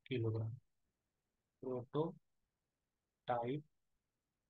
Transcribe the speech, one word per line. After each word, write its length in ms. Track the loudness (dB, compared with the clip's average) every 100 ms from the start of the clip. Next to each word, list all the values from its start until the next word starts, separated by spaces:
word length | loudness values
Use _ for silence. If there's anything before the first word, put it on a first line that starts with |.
| -4
kilogram। 400 | 0 2 0 -2 -6 -12 _ _ _ _ _ _ _ _ _ -4
Prototype 2000 | -4 -2 0 0 -4 -16 _ _ _ _ _ _ _ _ _ -2 0 2 0 -2 _ _ _ _ _ _ _ _